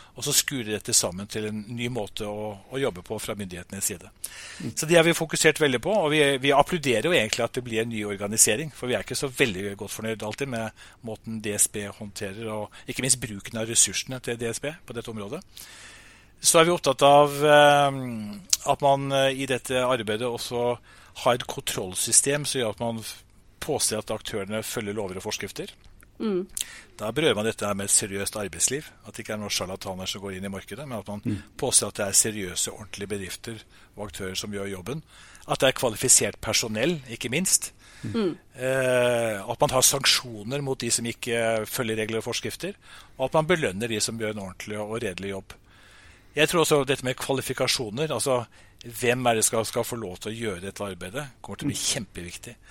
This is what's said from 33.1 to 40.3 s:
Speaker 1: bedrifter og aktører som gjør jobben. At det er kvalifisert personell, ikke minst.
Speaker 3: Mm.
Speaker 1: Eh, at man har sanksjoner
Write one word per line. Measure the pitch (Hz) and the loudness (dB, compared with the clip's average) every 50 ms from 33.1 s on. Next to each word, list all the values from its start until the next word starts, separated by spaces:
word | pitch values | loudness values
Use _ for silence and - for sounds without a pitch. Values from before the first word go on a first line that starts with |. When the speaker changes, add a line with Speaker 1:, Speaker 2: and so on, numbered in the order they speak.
Speaker 1:
bedrifter | 104 101 95 87 - - - 113 113 110 - _ - - - _ - | -6 -8 -8 -10 -12 -12 -12 -12 -12 -14 -16 _ -20 -20 -20 _ -14
og | 101 107 | -12 -12
aktører | 101 - - 98 92 95 - | -10 -8 -8 -8 -6 -6 -6
som | - 104 101 | -6 -6 -8
gjør | 98 98 101 | -6 -6 -6
jobben. | 95 92 87 113 147 160 - _ - - - - - - - - | -8 -8 -8 -8 -8 -8 -10 _ -20 -20 -20 -20 -20 -18 -6 -4
At | 139 - | -2 2
det | 143 131 | 2 2
er | - - | 2 2
kvalifisert | 135 117 104 - - 123 - - 117 101 - - | -2 -2 0 0 4 4 4 4 4 2 -4 -6
personell, | - 110 104 - - 107 107 107 127 175 175 143 - 117 | -4 -2 0 0 0 -2 -2 0 0 0 0 -2 -6 -12
ikke | 117 - - 113 123 | -10 -8 -6 -2 -2
minst. | 170 190 - - - - - - - - - - - - | 0 2 2 2 2 0 -4 -12 -16 -20 -20 -18 -12 -10
Speaker 3:
Mm. | 107 101 226 202 170 - - _ - - | -4 -2 0 0 0 -2 -6 _ -20 -10
Speaker 1:
Eh, | 120 127 131 135 135 127 127 127 123 123 123 120 117 117 113 104 98 | -6 -2 0 0 2 2 4 4 4 4 4 4 2 2 0 -2 -4
at | 95 120 120 - | -4 -6 0 2
man | 147 143 | 2 4
har | 131 131 | 4 6
sanksjoner | - - 143 139 - - - - - 123 | 6 6 4 4 4 4 2 2 0 -6